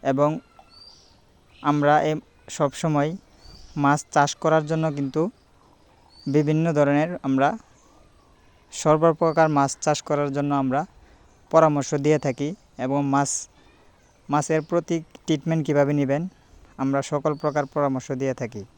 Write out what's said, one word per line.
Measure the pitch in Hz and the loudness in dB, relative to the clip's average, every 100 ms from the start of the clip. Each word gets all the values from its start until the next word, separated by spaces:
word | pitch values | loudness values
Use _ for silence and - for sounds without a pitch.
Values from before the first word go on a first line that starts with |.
এবং | 139 135 147 160 - - _ - - - - _ _ _ _ - | -2 0 0 0 -10 -20 _ -20 -20 -20 -20 _ _ _ _ -8
আমরা | 143 147 143 151 156 | -2 2 4 4 2
এ-, | 151 _ _ - - | -4 _ _ -18 -2
সব | 147 - | -2 -2
সময় | 165 147 147 190 _ _ - - - - | -2 0 -2 -4 _ _ -20 -20 -14 -2
মাছ | 143 147 - | 0 0 0
চাষ | 156 143 - | 0 0 0
করার | 160 160 151 | 0 0 0
জন্য | 160 160 143 | -2 -2 -4
কিন্তু | 139 151 175 - _ _ _ _ _ _ _ _ - | -4 -2 -4 -6 _ _ _ _ _ _ _ _ -2
বিভিন্ন | 143 151 156 165 151 | 0 2 0 0 0
ধরনের | 143 143 160 180 135 | 2 2 -2 -4 -2
আমরা | 135 139 220 _ _ _ _ _ _ _ _ _ _ _ | 0 0 -2 _ _ _ _ _ _ _ _ _ _ _
সর্বপ্রকার | - 160 151 165 160 165 156 160 147 | -4 2 4 4 2 0 2 4 4
মাছ | 139 - | 0 -2
চাষ | - 151 - | -2 -2 -2
করার | 147 143 139 | -2 -2 -2
জন্য | 143 143 | -2 0
আমরা | 131 135 175 - - - - _ _ | 0 -2 -4 -14 -20 -20 -20 _ _
পরামর্শ | 160 160 147 131 147 | 4 6 2 -2 -2
দিয়ে | 143 151 143 | 2 2 0
থাকি | 123 143 190 _ - | -4 -6 -8 _ -8
এবং | 127 143 139 | -4 -2 0
মাছ, | 139 143 - - _ _ _ _ _ _ _ - | 0 0 -4 -10 _ _ _ _ _ _ _ -4
মাছের | 143 147 156 151 | -4 0 -2 0
প্রতি | 170 170 170 160 - - | -4 -2 -6 -6 -18 -4
ট্রিটমেন্ট | 156 165 160 151 | -2 0 -2 0
কীভাবে | 143 143 147 | 2 2 2
নেবেন, | 135 139 180 _ _ - - - | 0 -2 -4 _ _ -20 -20 -6
আমরা | 135 139 139 | -2 -2 -2
সকল | 147 156 143 | -2 -2 -2
প্রকার | 151 147 139 | -2 -2 -4
পরামর্শ | - 139 135 - 131 | -2 -2 -2 -6 -4
দিয়ে | 135 127 | -4 -4
থাকি। | 120 107 98 | -8 -10 -16